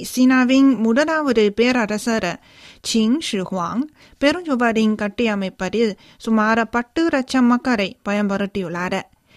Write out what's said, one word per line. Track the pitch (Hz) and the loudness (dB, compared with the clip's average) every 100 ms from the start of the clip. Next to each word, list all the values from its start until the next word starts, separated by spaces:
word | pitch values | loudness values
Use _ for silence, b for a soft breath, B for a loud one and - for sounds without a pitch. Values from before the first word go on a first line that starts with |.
சீனாவின் | - 247 254 262 247 269 269 | -4 2 4 4 4 4 4
முதலாவது | 214 226 233 311 320 285 226 208 | 4 2 2 0 0 0 2 2
பேரரசர் | 208 247 254 208 214 240 220 180 - B B B B | 2 0 0 -2 -4 -4 -2 -4 -8 B B B B
சிங் | - 226 220 302 | -4 0 2 0
ஷிஹுவாங் | - 196 175 185 170 208 302 b b b | -2 -6 -6 -6 -6 -6 -8 b b b
பெருஞ்சுவரின் | 277 349 330 247 240 220 214 | 0 0 -2 0 0 2 0
கட்டியமைப்பதில் | 214 208 202 226 202 190 - 185 208 226 - b b | 0 -4 -2 -2 -2 -6 -6 -4 0 -2 -2 b b
சுமார் | 226 220 214 226 220 | -2 2 2 0 0
பத்து | 240 240 - 330 | -4 -4 -2 0
லட்சம் | 285 254 262 240 | 0 0 2 4
மக்களை | 247 254 226 190 - | 2 0 -2 -2 -6
பயன்படுத்தியுள்ளார். | - 208 202 196 202 202 170 175 180 190 - _ b | -6 -2 -2 -2 -4 -6 -6 -6 -4 -6 -8 _ b